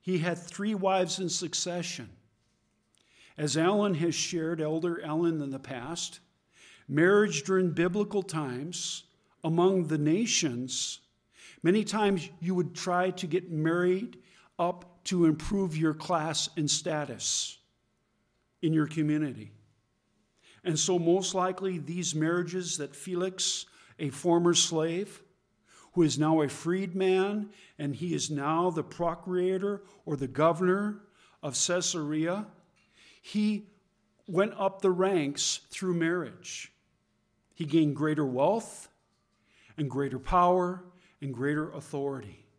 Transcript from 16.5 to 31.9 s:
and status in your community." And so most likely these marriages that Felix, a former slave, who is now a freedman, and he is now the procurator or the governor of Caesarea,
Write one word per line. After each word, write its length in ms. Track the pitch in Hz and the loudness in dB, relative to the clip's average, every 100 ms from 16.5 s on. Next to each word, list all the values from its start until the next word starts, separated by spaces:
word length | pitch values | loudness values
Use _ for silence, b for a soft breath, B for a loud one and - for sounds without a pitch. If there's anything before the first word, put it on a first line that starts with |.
| - | -2
and 140 | 147 | 0
status 880 | - - 151 139 113 - - - - _ _ _ _ _ _ _ _ _ _ | 0 0 -4 -4 -6 -4 -2 -4 -10 _ _ _ _ _ _ _ _ _ _
in 100 | 170 | 0
your 140 | 160 151 | 2 0
community." 640 | 156 151 151 151 107 104 - _ _ _ _ _ _ _ _ b b 190 | 0 0 0 -2 -6 -16 -20 _ _ _ _ _ _ _ _ b b -4
And 120 | 156 | -2
so 200 | - 180 | 2 2
most 360 | 165 180 180 | 4 2 2
likely 440 | 190 180 185 190 180 | 0 0 0 -4 -4
these 360 | 143 175 170 | -6 -6 -4
marriages 640 | 151 156 175 175 180 175 151 | 0 0 0 -2 -4 -6 -6
that 180 | 143 - | -8 -10
Felix, 720 | - 175 185 185 - - - b b b | -6 -4 -4 -2 -4 -4 -8 b b b
a 100 | 147 | -8
former 460 | - 175 170 175 | -4 2 4 6
slave, 680 | 165 156 160 160 165 208 - _ _ _ _ b b b | 4 2 0 -2 -2 -6 -12 _ _ _ _ b b b
who 100 | - | 4
is 160 | 160 123 | 4 4
now 220 | 151 160 | 4 4
a 80 | 143 | 2
freedman, 1040 | - 165 185 190 180 190 185 190 208 202 B B B | -2 -2 -2 -2 0 4 4 2 0 -6 B B B
and 160 | 143 | -6
he 200 | 135 175 | -4 -2
is 160 | 151 - | -2 -2
now 400 | 151 143 160 180 | -2 0 2 2
the 120 | 165 | 0
procurator 1040 | - - 170 170 180 180 180 190 202 202 B B - | -4 -2 -2 -2 -4 0 2 0 -2 -4 B B -6
or 100 | 147 | -4
the 100 | 127 | -4
governor 760 | 117 160 160 185 190 208 208 - b b b | 2 4 4 2 2 0 -4 -14 b b b
of 120 | 151 | -6
Caesarea, 920 | 123 - 175 175 | -2 0 0 0